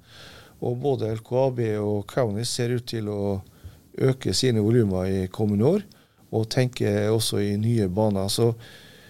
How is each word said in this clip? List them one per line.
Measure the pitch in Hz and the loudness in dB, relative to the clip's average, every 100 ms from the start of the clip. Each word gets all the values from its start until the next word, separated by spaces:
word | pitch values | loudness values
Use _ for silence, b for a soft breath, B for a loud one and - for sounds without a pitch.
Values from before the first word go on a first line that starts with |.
| B B B B B B | B B B B B B
Og | 117 123 | -4 -2
både | 143 127 110 | 0 0 -2
L | 110 113 | -4 -2
K | 123 135 | 0 2
A | |
B | 123 113 107 | 0 -2 0
og | 104 104 - | 0 -2 -2
Kaunis | - 120 101 120 | 0 0 0 -4
ser | - 120 | -2 -2
ut | 123 123 | -2 -4
til | 117 104 | -6 -4
å | 104 101 98 B B B B B - | -2 -2 -2 B B B B B 0
øke | 131 131 110 | 0 2 -2
sine | 92 131 113 | 0 2 2
volumer | 104 123 104 92 95 | 4 4 4 0 0
i | 95 92 | -2 -2
kommende | - 107 101 120 | -2 0 2 2
år, | 202 196 b b b - | 2 -2 b b b -6
og | 113 113 | -4 -2
tenker | - 127 - 110 104 104 | 0 0 0 0 2 2
også | 113 107 104 | 0 0 -2
i | 101 101 | -2 0
nye | 110 117 95 | 0 0 0
baner. | 92 107 98 98 | 2 2 0 -2
Så | - 117 113 B B B B | 2 0 0 B B B B